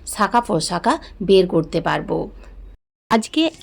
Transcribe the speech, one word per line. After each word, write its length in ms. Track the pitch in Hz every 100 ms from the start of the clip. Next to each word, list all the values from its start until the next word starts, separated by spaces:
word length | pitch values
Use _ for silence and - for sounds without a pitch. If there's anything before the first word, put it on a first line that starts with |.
| -
শাখা 280 | - 202 240
প্রশাখা 540 | 226 170 165 175 226 302 - - 180
বের 160 | 190 185
করতে 320 | 165 160 165
পারবো। 380 | 165 151 156 160 165 - - - - - _ _ -
আজকে 320 | 226 - 311 320 -